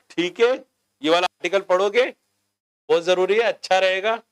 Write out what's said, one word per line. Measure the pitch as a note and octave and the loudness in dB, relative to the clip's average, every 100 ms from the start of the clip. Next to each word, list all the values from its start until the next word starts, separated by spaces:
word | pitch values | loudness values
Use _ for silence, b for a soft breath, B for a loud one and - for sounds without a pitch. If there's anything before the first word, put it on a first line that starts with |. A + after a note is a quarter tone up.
| _ | _
ठीक | - F3 F3 | -6 -6 0
है, | A#3 C4 - _ _ _ | 0 0 -8 _ _ _
ये | C#3+ | -2
वाला | E3+ F3+ | 0 0
article | _ F3 F#3+ F#3 | _ -4 -4 0
पढ़ोगे, | F3+ G3+ A3+ B3+ - _ _ _ _ _ _ - | 0 0 0 -2 -4 _ _ _ _ _ _ -2
बहुत | E3 | 0
जरूरी | E3+ F3+ F#3 | 2 0 2
है, | G#3+ | 0
अच्छा | A3+ - - F#3 | 0 -4 0 0
रहेगा। | F#3 F#3+ G#3 A3+ - | 2 0 -2 -4 -6